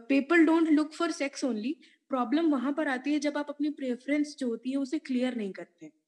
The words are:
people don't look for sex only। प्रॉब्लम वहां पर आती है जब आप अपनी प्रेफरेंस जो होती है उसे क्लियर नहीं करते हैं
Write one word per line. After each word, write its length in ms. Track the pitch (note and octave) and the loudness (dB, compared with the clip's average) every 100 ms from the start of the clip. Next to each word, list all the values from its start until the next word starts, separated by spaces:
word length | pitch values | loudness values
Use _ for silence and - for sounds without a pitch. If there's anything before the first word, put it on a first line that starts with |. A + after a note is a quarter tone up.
| - | 0
people 340 | C#4 C4+ E4+ D#4+ | 0 4 4 6
don't 300 | E4 D#4+ D4 | 4 4 4
look 240 | D4+ - | 2 -2
for 160 | E4+ D4+ | -4 -2
sex 220 | C#4 - | -6 -4
only। 280 | C#4 G#3+ A3+ E4+ - _ _ | -4 -2 -4 -8 -12 _ _
प्रॉब्लम 420 | B3+ A#3+ D4 E4 | -4 0 2 4
वहां 220 | C#4 B3+ | 2 0
पर 160 | C#4+ D4 | -2 -2
आती 240 | B3+ C#4+ | -2 0
है 60 | D4 | 0
जब 200 | D4 D4 | 0 -2
आप 80 | D4 | -6
अपनी 220 | C#4+ D4 | -4 -4
प्रेफरेंस 680 | D4 C4 A#3+ - D4 D4 - | -2 -4 -4 -2 0 0 -4
जो 100 | B3 | -4
होती 220 | A3+ B3+ | -4 -4
है 60 | C#4 | -4
उसे 220 | C4+ D#4+ | -2 -4
क्लियर 360 | - B3 B3+ | -2 -2 0
नहीं 180 | B3 G3 | -2 -6
करते 340 | F#3 E3+ _ D#3 | -8 -16 _ -20
हैं 60 | _ | _